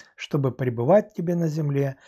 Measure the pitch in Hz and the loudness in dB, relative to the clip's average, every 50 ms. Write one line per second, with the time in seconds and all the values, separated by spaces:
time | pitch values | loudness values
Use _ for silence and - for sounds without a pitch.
0 | - _ _ - - - - 151 135 131 120 - 131 127 117 117 120 139 180 214 | -20 _ _ -18 -8 -4 -2 0 0 0 -2 -2 -2 -2 -2 0 2 4 4 4
1 | 214 214 - - 175 170 175 175 170 160 147 160 151 147 139 139 139 135 131 - | 4 0 -4 -6 -4 -2 -2 0 -2 -2 -2 -2 -2 -2 0 0 -2 -2 -4 -10
2 | - | -16